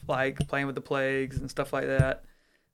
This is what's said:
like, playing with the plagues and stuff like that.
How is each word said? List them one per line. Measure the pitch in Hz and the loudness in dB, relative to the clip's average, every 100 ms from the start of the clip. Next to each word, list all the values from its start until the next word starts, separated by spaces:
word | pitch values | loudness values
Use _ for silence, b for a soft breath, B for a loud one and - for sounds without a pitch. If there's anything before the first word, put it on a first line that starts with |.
| - | -2
like, | 131 135 139 143 | 0 0 0 0
playing | 139 139 | 0 0
with | |
the | 135 | -4
plagues | - 139 135 135 135 - | -2 0 2 0 0 -4
and | 135 | -4
stuff | - 139 | -4 -2
like | 139 135 | 0 2
that. | 135 131 - - - _ _ _ | 4 4 0 -8 -20 _ _ _